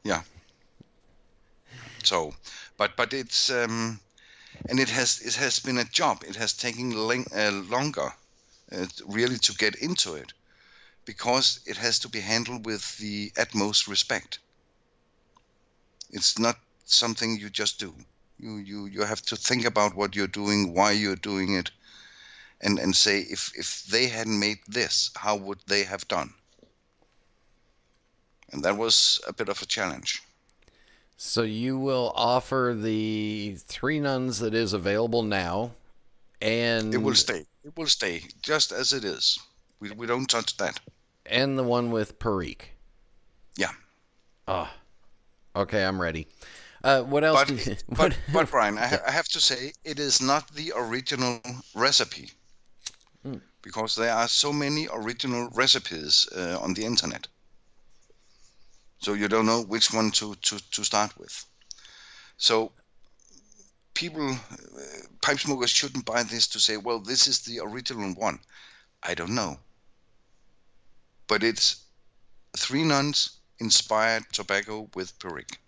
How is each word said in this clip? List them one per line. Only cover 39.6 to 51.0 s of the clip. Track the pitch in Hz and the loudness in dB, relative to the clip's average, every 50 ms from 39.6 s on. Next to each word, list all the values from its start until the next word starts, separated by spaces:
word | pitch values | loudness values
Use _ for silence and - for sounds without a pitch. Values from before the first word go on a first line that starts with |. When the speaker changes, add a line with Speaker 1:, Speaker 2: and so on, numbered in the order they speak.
| _ _ _ _ | _ _ _ _
Speaker 1:
We, | 104 101 | -12 -10
we | 104 107 120 | -10 -8 -2
don't | 113 120 127 135 127 | -2 0 0 0 0
touch | - 117 110 - - - | 0 0 0 -4 -4 -2
that. | 101 78 - - _ - _ _ _ _ _ _ _ | -4 -4 -4 -6 _ -16 _ _ _ _ _ _ _
Speaker 2:
And | - - 123 135 139 135 135 | -2 0 0 2 2 0 0
the | 127 | 0
one | 120 120 120 120 117 | 2 2 2 2 0
with | 117 110 107 - - _ | 0 0 -2 -2 -6 _
Perique. | - 117 101 95 85 60 - - - - - - - - _ _ _ _ - - _ - _ _ - - - | 0 0 0 0 -2 -4 -8 -14 -16 -20 -20 -20 -20 -20 _ _ _ _ -20 -20 _ -20 _ _ -20 -18 -2
Speaker 1:
Yeah. | - 98 - - - - _ _ _ _ _ _ _ _ _ _ _ _ | -2 -2 -2 -2 -12 -20 _ _ _ _ _ _ _ _ _ _ _ _
Speaker 2:
Oh. | - 95 90 78 - - - - - - - - - - _ _ _ _ _ _ - - | -2 -2 -2 -2 -6 -10 -18 -20 -20 -20 -20 -20 -20 -20 _ _ _ _ _ _ -6 -2
Okay, | 101 101 - - 104 95 | -2 -2 0 2 0 2
I'm | 95 95 92 | 2 0 0
ready. | 87 85 80 80 76 - - - - - - - - - - - - | -2 -2 -2 -4 -8 -10 -14 -20 -20 -20 -20 -20 -20 -20 -16 0 4
Uh, | 131 139 131 | 4 4 4
what | 120 131 139 147 151 | 4 2 2 4 6
else | 156 156 135 | 6 6 6
Speaker 1:
But, | 139 151 | 6 4
Speaker 2:
do | 139 | 2
you, | 113 - - 110 - | -2 -2 -4 -4 -4
<laughs> | - - | -4 -4
Speaker 1:
but, | - - | 4 4
Speaker 2:
what | - - - - - - | 4 4 4 0 -2 2
Speaker 1:
but | 143 165 156 - | 2 2 2 4
Brian, | - 131 110 104 104 110 | 4 4 4 4 2 0
I | 117 | 0
ha-, | 123 147 - - 131 | 0 0 0 0 0
I | |
have | 135 165 165 - | 0 0 0 -2
to | - 165 | 0 2
say, | 135 - 135 123 127 147 - _ - | 2 2 2 0 -4 -10 -10 _ -10
it | 156 147 139 | -8 -6 -4
is | 147 139 123 - | 0 2 2 2
not | 131 131 143 151 151 - 147 | 4 4 2 2 0 -6 -12
the | 147 156 165 - | -10 -8 -4 -4
original | 117 123 113 113 127 | -2 -2 -2 -4 -4